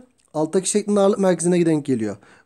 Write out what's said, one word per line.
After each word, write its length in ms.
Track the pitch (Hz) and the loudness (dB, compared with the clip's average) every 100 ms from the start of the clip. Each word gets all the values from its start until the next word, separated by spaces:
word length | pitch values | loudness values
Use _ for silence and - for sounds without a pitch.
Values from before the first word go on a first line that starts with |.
| - _ _ | -6 _ _
Alttaki 360 | 151 156 190 180 | -6 -2 -2 -2
şeklin 260 | 208 202 202 | -2 0 2
ağırlık 240 | 196 208 | 2 2
merkezine 460 | 190 175 170 180 165 | 0 0 0 2 2
denk 200 | 151 139 | 0 0
geliyor. 320 | 123 107 98 - - | -2 -4 -8 -18 -20